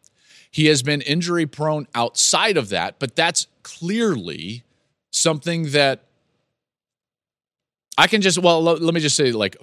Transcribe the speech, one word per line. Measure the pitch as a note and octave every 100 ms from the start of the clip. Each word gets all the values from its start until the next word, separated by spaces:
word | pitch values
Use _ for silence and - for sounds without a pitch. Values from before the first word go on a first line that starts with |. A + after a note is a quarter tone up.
| _ _ _ - _
He | - D3+
has | D3
been | C3 D3
injury | C#3 D#3+ E3+ E3+ D#3
prone | - D3+ D3+ C3 A#2+
outside | A#2+ - - E3 A3 F3
of | G#2
that, | F#2 F#2 -
but | C3 -
that's | E3 - - _
clearly | - - E3+ A3 A3+ C3+ E2+ D#2 F2 A#2+ - _ _ _ _
something | - E3 D3+ E3+ E3 D3+
that | C#3+ C#3 B2+ _ _ _ _ _ _ _ _ _ _ _ _ _ _ _ _ _ _ _ -
I | F#3
can | G#3+
just, | F#3+ F3
well, | F3 E3
lo-, | E3 D#3+
let | E3
me | E3+
just | D3+ -
say, | C3+
like, | A2+ G2 -